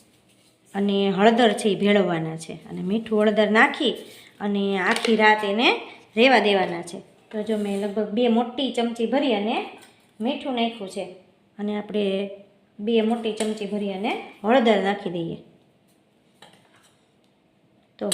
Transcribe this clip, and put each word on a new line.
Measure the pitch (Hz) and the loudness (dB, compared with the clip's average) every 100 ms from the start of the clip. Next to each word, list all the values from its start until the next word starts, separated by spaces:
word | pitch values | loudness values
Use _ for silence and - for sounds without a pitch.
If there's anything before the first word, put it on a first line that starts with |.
| _ _ _ _ _ _ _ 196 | _ _ _ _ _ _ _ -4
અને | 202 196 196 | 0 2 0
હળદર | 185 220 226 220 | 4 6 6 4
છે | 202 220 | 2 0
એ | 180 | 2
ભેળવવાના | 202 202 180 165 160 160 | 4 4 2 -2 -4 -8
છે, | 165 | -12
અને | 165 - 175 | -16 -12 -8
મીઠું | 180 226 226 214 | -4 -4 0 2
હળદર | 214 214 202 | 2 2 2
નાખી | 214 277 - 254 - - - - - | 4 4 2 -2 -4 -10 -20 -20 -10
અને | 208 202 196 196 | -4 -2 -2 0
આખી | 185 226 240 214 | 0 0 0 4
રાત | 214 214 | 6 4
એને | 202 208 302 480 - - - 220 | 2 2 2 0 -6 -20 -6 4
રહેવા | 262 226 | 6 6
દેવાના | 202 196 180 170 | 4 2 0 -4
છે. | 170 196 | -10 -14
તો | - _ _ 214 | -18 _ _ -8
જો | 214 214 | -4 -2
મેં | 202 196 | -2 -4
લગભગ | 202 202 202 | -4 -4 -4
બે | 208 240 | 0 2
મોટી | 226 240 - 254 | 2 0 -4 -4
ચમચી | 240 233 226 226 | -2 -4 -2 -2
ભરી | 269 285 | 0 0
અને | 202 214 339 415 - - _ _ - | 0 -2 -4 -6 -16 -20 _ _ -8
મીઠું | 233 - 294 240 | -6 -4 -6 -4
નાખ્યું | 233 226 185 | -4 -6 -10
છે, | 202 180 - _ _ _ - | -10 -10 -14 _ _ _ -10
અને | 208 208 | -6 -6
આપણે | 202 208 196 196 202 - - _ _ - | -4 -2 -2 -2 -6 -10 -20 _ _ -8
બે | 208 226 | 0 2
મોટી | 220 233 220 | 2 0 -4
ચમચી | 214 214 214 190 | -4 -4 -6 -6
ભરી | 202 202 | -4 -4
અને | 190 233 403 - - | -4 -4 -6 -10 -6
હળદર | 202 262 226 202 | 2 4 4 4
નાખી | 196 208 175 | 0 -2 -6
દઈએ. | 175 165 160 - _ _ _ _ _ _ _ _ _ - _ _ _ _ _ _ _ _ _ _ _ _ _ _ _ | -6 -6 -10 -16 _ _ _ _ _ _ _ _ _ -20 _ _ _ _ _ _ _ _ _ _ _ _ _ _ _
તો | 208 | -2